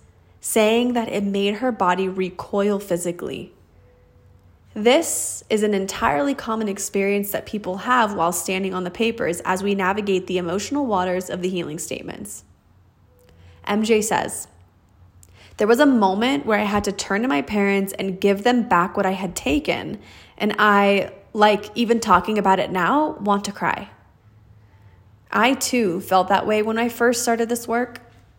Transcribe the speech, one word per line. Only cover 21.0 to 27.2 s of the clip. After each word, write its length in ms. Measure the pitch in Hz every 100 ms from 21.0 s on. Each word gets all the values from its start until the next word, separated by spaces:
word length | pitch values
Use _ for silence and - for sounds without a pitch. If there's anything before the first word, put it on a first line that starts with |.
| - - -
like, 380 | 220 208 202 208
even 240 | - 226 233
talking 380 | 220 180 185 214
about 220 | 196 190
it 120 | -
now, 460 | 185 175 269 302 -
want 280 | 202 202 202
to 60 |
cry." 360 | - 175 - - - _ _ _ - - - - - - - - _ _
I, 240 | 208 233
too, 480 | 269 - 247 214 170
felt 260 | 185 185 190
that 180 | 196 -
way 140 | 214
when 160 | 214 220
I 140 | 240
first 320 | 233 240 240